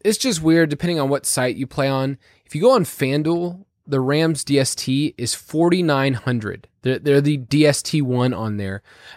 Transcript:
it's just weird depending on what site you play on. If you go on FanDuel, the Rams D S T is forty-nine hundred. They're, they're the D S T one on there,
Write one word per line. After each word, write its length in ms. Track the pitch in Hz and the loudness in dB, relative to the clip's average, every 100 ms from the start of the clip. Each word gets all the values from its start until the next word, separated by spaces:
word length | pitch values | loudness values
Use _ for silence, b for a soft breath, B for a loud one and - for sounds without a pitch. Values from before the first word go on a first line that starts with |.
it's 140 | 208 214 | -2 0
just 240 | 269 165 | -2 0
weird 280 | 156 165 160 | 2 4 2
depending 280 | 147 175 165 | 0 -2 -2
on 100 | 139 | 0
what 180 | 139 - | -2 -2
site 300 | - 127 113 | -2 -2 -4
you 100 | 131 | -6
play 200 | - 135 | -2 0
on. 300 | 135 135 135 b b | 0 -2 -6 b b
If 120 | _ 147 | _ 2
you 60 | |
go 100 | 226 | 4
on 140 | 254 165 | 4 2
FanDuel, 800 | - 131 147 156 170 175 180 - _ - | -2 -2 0 0 -2 -4 -8 -18 _ -6
the 160 | 135 | -2
Rams 420 | 131 151 165 156 | 0 2 0 -2
D 160 | - 139 | 0 0
S 140 | 131 | 0
T 400 | - - 135 147 - | -4 -4 -2 -2 -4
is 200 | 120 - | -8 -8
forty-nine 800 | - 156 170 180 165 135 135 123 | -6 0 2 2 2 0 0 -2
hundred. 520 | - 123 104 90 _ _ | -4 -4 -4 -10 _ _
They're, 160 | 127 131 | -4 -2
they're 240 | 147 143 | 2 2
the 160 | 143 147 | 2 -2
D 300 | 120 147 151 | 0 4 4
S 160 | 139 | 2
T 180 | - 156 | -2 -2
one 320 | 131 123 127 | 0 0 0
on 240 | 123 110 104 | -2 -6 -6
there, 240 | 98 98 B B B | -6 -8 B B B